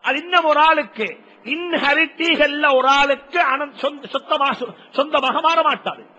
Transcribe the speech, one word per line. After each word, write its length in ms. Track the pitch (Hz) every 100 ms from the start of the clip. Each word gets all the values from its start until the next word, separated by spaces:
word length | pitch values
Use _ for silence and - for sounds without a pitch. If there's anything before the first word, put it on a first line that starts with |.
அது 160 | 226 269
இன்னும் 260 | 339 359
ஒரு 160 | 320 294
ஆளுக்கு 580 | 320 311 214 - 202 - - -
இன்ஹெரிட்டிகள்ல 1300 | 220 302 349 320 277 294 320 - 330 302 294 285 294 262
ஒரு 120 | 262
ஆளுக்கு 520 | 277 285 269 - 349
அனந்த-, 360 | 302 269 294 220
சொந்த-, 240 | 269 294 285
சொத்தமாக, 680 | 277 - 302 277 226 240 185 -
சொந்தமாக 500 | - 294 302 262 294
மாற 220 | 311 330
மாட்டாது. 440 | 302 247 190 139 110